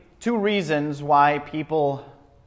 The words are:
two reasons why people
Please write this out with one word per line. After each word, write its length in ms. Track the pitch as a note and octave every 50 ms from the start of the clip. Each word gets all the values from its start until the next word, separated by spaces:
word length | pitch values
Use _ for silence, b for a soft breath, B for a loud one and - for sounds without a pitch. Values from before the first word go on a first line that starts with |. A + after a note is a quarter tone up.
| - _ _ _
two 180 | - A3+ A#3+
reasons 640 | A3 G3 G#3 G#3 G3+ F3 D3+ D#3 D3 D3 D3+ C#3+ C#3
why 380 | C#3+ C#3+ D3 C#3+ C#3+ D3 D3 D3
people 640 | D3 - - D#3 D3+ - D#3+ D#3 D3 C#3 C#3 C3+ - - - - _ _ _ _ _